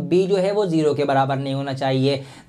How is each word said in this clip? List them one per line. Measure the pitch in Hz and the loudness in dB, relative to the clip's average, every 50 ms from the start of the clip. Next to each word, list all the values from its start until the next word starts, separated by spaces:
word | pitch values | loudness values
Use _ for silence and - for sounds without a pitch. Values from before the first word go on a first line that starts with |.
| 143 | 0
बी | 139 165 185 190 180 | 2 2 2 2 2
जो | 202 | 2
है | 190 180 196 | 0 0 0
वो | 202 208 208 | 0 0 0
ज़ीरो | 180 160 160 151 147 143 | 0 2 2 2 2 2
के | 139 143 | 0 0
बराबर | 143 135 135 135 135 139 135 | 0 2 2 2 0 0 -2
नहीं | 139 135 135 | -4 -4 -4
होना | 139 139 139 131 | -4 -4 -6 -6
चाहिए। | 135 143 135 135 131 131 139 143 135 135 - - - - | -4 -2 -2 0 2 2 2 0 -2 -4 -10 -18 -16 -4